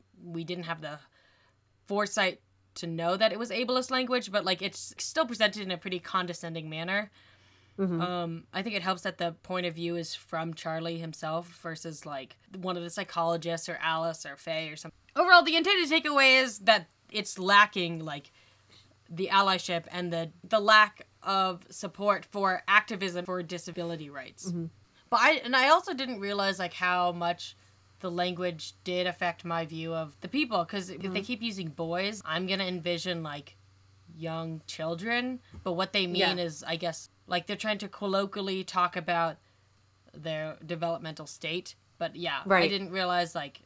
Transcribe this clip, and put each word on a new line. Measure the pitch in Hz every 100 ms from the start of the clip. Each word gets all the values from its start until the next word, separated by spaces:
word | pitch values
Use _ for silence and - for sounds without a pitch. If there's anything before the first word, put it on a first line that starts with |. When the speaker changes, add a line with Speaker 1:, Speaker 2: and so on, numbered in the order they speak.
| _ -
Speaker 1:
we | 175 165
didn't | 165 180
have | 165 165
the | 151 147 - _ _ _ _ _ _ _ -
foresight | 202 202 214 185 - _ _ _ -
to | 170
know | 165 165 185
that | 220
it | 208
was | 233
ableist | 233 240 254 254
language, | 254 254 254 196
but, | 202
like, | 185 185
it's | 190 - - -
still | - - 277
presented | 220 214 214
in | 190
a | 175
pretty | 190 180
condescending | - 190 180 165 170 160 156
manner. | 156 170 196 214 _ - - _ _ _ -
Speaker 2:
Mm-hmm. | 190 170
Speaker 1:
Um, | 180 175 170 165 -
I | 185
think | 202 202
it |
helps | 180 185
that | 190 180
the | 170 165
point | - 185 180
of |
view | 165 170 170
is | 160
from | - - 165 165
Charlie | 160 165 160 165 165
himself | 160 156 160 160 175 170
versus, | 165 156 170 156 156
like, | 139 131 - _ 190
one | 185 175
of |
the | 170
psychologists | 185 190 - 165 170 170 165 -
or | 160
Alice | 160 160 165 160
or | 151 139
Faye | - 160 160
or | 151
something. | 160 - _ 269
Overall, | 359 359
the | 320 330
intended | 349 392 311
takeaway | 320 302 285 269 262
is | 262 214
that | 196 208 165 _ _
it's | 214 202 -
lacking, | 185 202 208 196 170 165
like, | 156 147 - _ _ _ _ - - _ -
the | 165 190
allyship | 196 196 185 - 170 160
and | 180 180
the, | 165 165 - -
the | 220
lack | 208 214 208 - - _
of | - 196 190 175 -
support | - 196 - 202 190 -
for | 202 196 185 -
activism | 208 - 208 190 175
for | 180 180
disability | 165 175 175 170 170 165 147
rights. | 139 127 - 185
Speaker 2:
Mm-hmm. | 175 165 - _ _ -
Speaker 1:
But | 226
I, | 254 311
and | 240 262
I | 269
also | 330 -
didn't | 269 262 226
realize, | 202 202 196 185
like, | 180
how | - 180 180 180
much | 170 170 175 - - _ _ _ _
the | 185
language | 175 180 175 180 165 - -
did | - 180 180
affect | 175 175 165
my | 170 170 165
view | 160 160
of | 165 160 -
the | 185
people, | 277 277 208
'cause | 165 202 180
if | 185
they | 190
Speaker 2:
Mm-hmm. | 190
Speaker 1:
keep | 202 240
using | 233 196 165
boys, | 143 165 175 196 214
I'm | 160 160 185
gonna | 190
envision, | 185 180 165 175 185 170
like, | 160 147 - - _ _ _ - - 165
young | 160 160 165 160 -
children, | - 160 170 214 240 247 254 - -
but | -
what | 175 190
they | 208 180
mean | 175 175 180
Speaker 2:
Yeah. |
Speaker 1:
is, | 170 156
I | - 170
guess, | 170 156 - _ -
like, | 180 170
they're | 208
trying | 220 208
to | 196
colloquially | - 202 190 196 208 196 190
talk | 185 185 175 180
about | 165 170 165 156 _ _ _ _ _ _ _
their | 147 156 156 156 -
developmental | 160 170 165 165 160 151 151
state. | - 156 175 - - _ -
But | 165 147
yeah, | 170 139 190
I |
Speaker 2:
Right. | 196 170
Speaker 1:
didn't | 196 190
realize, | 185 180 175 170
like, | 170 143 -